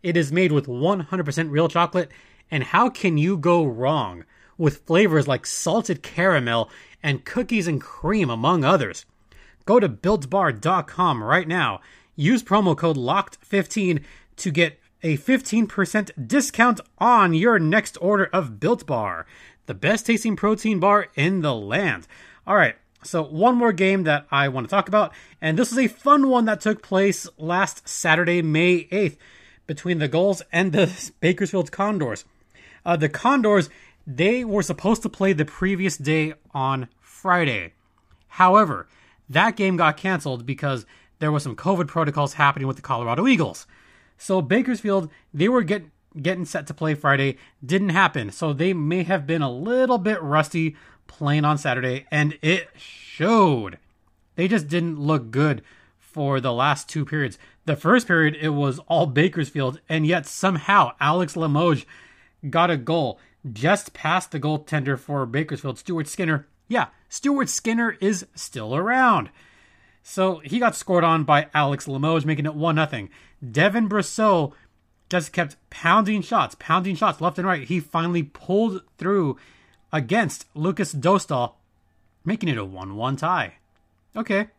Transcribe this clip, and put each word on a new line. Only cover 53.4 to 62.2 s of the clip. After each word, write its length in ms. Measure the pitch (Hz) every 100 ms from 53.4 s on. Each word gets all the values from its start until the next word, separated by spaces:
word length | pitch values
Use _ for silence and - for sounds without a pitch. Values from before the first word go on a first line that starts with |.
| 185 127 98 - _ _ _ _ _ -
They 120 | 185
just 200 | 220 147
didn't 320 | 170 170 151
look 300 | 147 151 117
good 320 | 123 151 123 - _ _ _
for 420 | _ 160 139 135
the 120 | 127
last 360 | 120 139 143 -
two 160 | 156
periods. 340 | 143 151 135 - - _ -
The 100 | 147
first 300 | 160 240 233
period, 300 | 170 156 151
it 100 | 156
was 280 | 143 139 135
all 260 | - 165 160
Bakersfield, 760 | 127 180 175 143 151 131 143 _
and 180 | 160 156
yet 200 | 170 147
somehow 640 | - 185 170 - 202 127 -
Alex 360 | 143 175 180 -
Limoges 500 | 160 147 170 143 - - - _